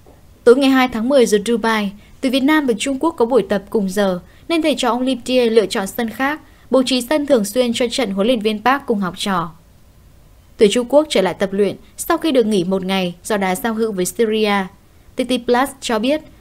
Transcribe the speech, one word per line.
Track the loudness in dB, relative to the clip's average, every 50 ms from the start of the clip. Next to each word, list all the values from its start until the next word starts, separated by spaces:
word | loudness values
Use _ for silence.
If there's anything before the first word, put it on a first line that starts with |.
| -20 -20 -20 -20 -20 -20 -10 2 4
Tối | 4 6
ngày | 6 4 4
hai | 4 4 2 0
tháng | -2 -2 0 2
mười | 4 4 4
giờ | 4 2 0 2
Dubai, | 0 -2 0 0 0 0 0 -2 -4 -8 -12 -20 -20 -10 -6
tuyển | -2 -2
Việt | 0 2
Nam | 2 2 2 2 2
và | 0 -2 -2
Trung | -2 -4 -4 -2
Quốc | -2 -2 0
có | 0 0
buổi | 2 2 2
tập | 2 0 -2 -4 -4 -4
cùng | -4 -2 -2 -2
giờ, | 0 0 0 0 0 -4 -6 -14 -20 -14 -6 -4
nên | -2 0
thầy | 0 0 0 0
trò | 0 -2
ông | -2 -2
Lee | -2 -2 -4 -4 -4
Tie | -2 0 2 2 4
lựa | 4 4 2
chọn | 2 0 -4 -6
sân | -6 -6 -6 -6 -6
khác, | -4 -4 -4 -4 -4 -6 -10 -18 -20 -20 -4 0
bố | 0 2 2
trí | 2 0 -2
sân | 0 0 -2 0 2
thường | 2 2 2 0
xuyên | 0 -2 -2 0 0
cho | 0 -2 -2 -2
trận | -2 -4 -4 -2
huấn | -2 0 0
luyện | 0 0 0
viên | 0 -2 -2 0 0
Park | 0 0 0 -2
cùng | -4 -2 -2
học | -2 -4 -6
trò. | -6 -4 -4 -2 -2 -4 -6 -10 -16 -20 _ -20 -20 -20 -20 -20 -20 -20 -20 -20 -20 -20 -20 -20 -20 -20 -8 0
Tuyển | 4 4 4
Trung | 4 2 0 2
Quốc | 2 2 4 2
trở | 2 0
lại | 0 0 -2
tập | -4 -4 -2
luyện | 0 0 -2 -2 -4 -8 -14 -18 -16
sau | -8 -4 -2 -2 -2
khi | 0 0
được | 2 2 2
nghỉ | 2 0 0 0
một | 0 -2 -2 -2
ngày | -2 -2 -2 -2 -4 -6 -8 -6
do | -4 -4
đá | -2 -2 -2 -2
giao | -2 -4 -4 -4
hữu | -2 -4 -4
với | -2 -4 -4
Syria. | -4 -2 -2 -2 0 0 0 0 0 0 -2 -4 -6 -10 -20 _ _ _ -20 -20 -10 -6
T | -6 -4 -2
T | -2 -2 0
Plus | 0 0 2 0 -2 -6 -8
cho | -6 -4 -4 -2
biết, | 0 0 -2 -2 -4 -10 -20 -20